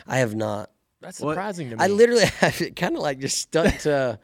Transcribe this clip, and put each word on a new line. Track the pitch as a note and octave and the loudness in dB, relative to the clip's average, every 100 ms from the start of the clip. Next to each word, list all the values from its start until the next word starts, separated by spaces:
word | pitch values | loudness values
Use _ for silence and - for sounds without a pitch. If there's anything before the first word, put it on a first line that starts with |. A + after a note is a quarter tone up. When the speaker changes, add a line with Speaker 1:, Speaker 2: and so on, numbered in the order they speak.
| - | -6
Speaker 1:
I | C3 | -2
have | B2 G#2+ | 0 -2
not. | A2 G#2 G2+ _ _ _ | -4 -6 -10 _ _ _
Speaker 2:
That's | E3+ - | -20 -10
Speaker 3:
What? | C#3+ | -6
Speaker 2:
surprising | D#3+ G3+ F3 C3+ | -4 -6 -8 -8
to | A2+ | 0
Speaker 1:
I | F3+ | 2
Speaker 2:
me. | |
Speaker 1:
literally | G3+ A#3 A#3+ | 6 6 6
<laughs> | F#3+ - | 2 2
have | E3+ - | 0 0
it | E3 - | -6 -4
kinda, | F3 D#4+ | -4 -2
like, | D3+ C3+ | -4 -4
just | C3+ - | -4 -6
stuck | - D#3+ E3 - | -2 2 2 2
to | D3+ C#3+ B2+ G#2+ | 0 0 0 -4